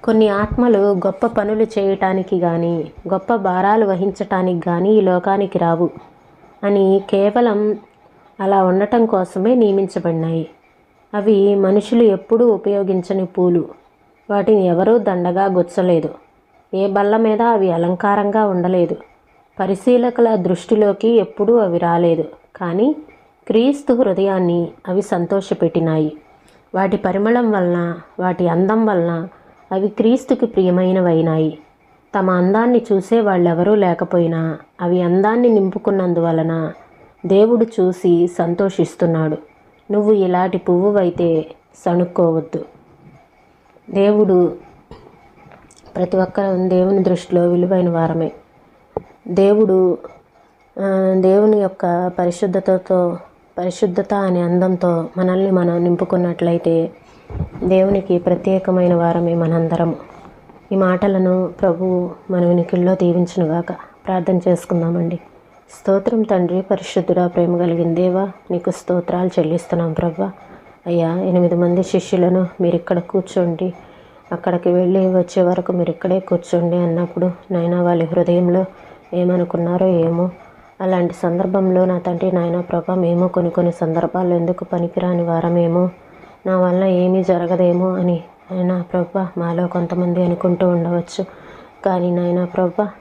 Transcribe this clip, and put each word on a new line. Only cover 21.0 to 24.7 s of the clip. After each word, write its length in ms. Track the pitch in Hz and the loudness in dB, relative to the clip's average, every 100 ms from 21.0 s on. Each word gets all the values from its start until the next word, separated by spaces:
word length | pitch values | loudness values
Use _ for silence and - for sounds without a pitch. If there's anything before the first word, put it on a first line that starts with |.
| 226 | 2
ఎప్పుడూ 500 | 233 185 - 208 240 | 2 0 -2 2 2
అవి 200 | 202 170 | 2 0
రాలేదు. 480 | 170 170 175 165 - - _ - | 0 2 2 0 -4 -10 _ -10
కానీ 400 | 180 175 247 302 - - _ _ - | -6 0 0 -2 -10 -20 _ _ -2
క్రీస్తు 460 | 214 254 285 - | 2 2 0 0
హృదయాన్ని 800 | 240 247 180 196 190 180 175 170 | 0 2 0 0 0 0 0 -2